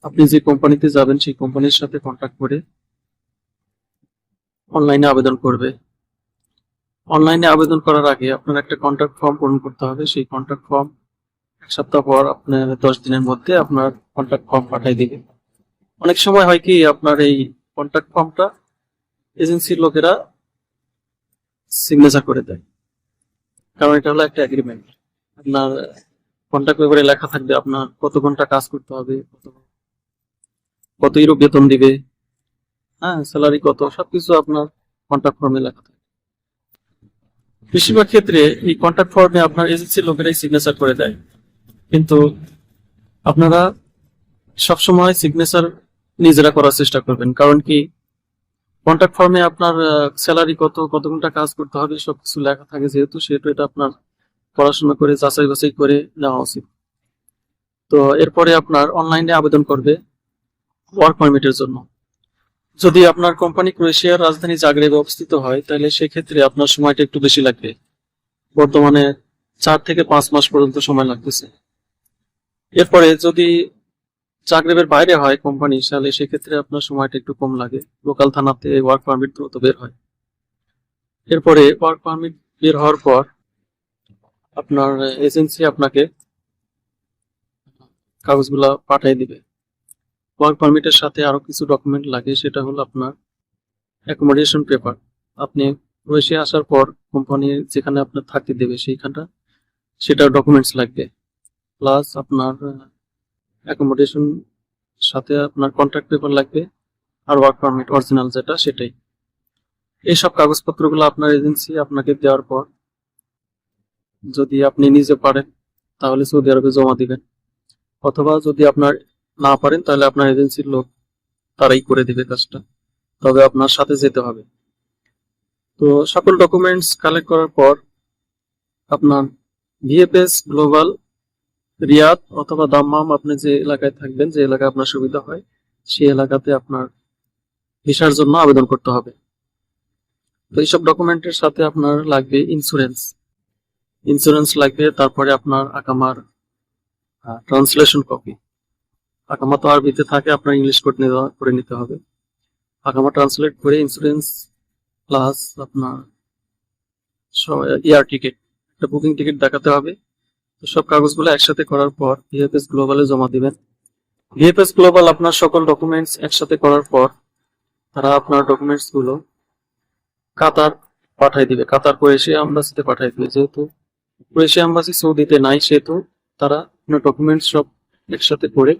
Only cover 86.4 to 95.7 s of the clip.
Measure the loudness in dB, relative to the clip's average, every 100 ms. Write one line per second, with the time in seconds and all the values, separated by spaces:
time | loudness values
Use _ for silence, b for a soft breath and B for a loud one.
86.4 | _ _ _ _ _ _ _ _ _ _
87.4 | _ _ _ _ _ _ _ _ -2 -2
88.4 | 0 0 0 -2 -2 0 0 -2 -4 -14
89.4 | _ _ _ _ _ _ _ _ _ 0
90.4 | 0 2 2 2 2 -2 -2 -4 -4 -4
91.4 | -8 -12 -4 -4 -2 -6 -6 -10 -6 -6
92.4 | -6 -8 -10 -10 -10 -10 -10 -12 _ _
93.4 | _ _ _ _ _ _ -12 -2 0 2
94.4 | 2 -2 -2 -4 -4 -12 _ _ _ -14
95.4 | -10 -4 -4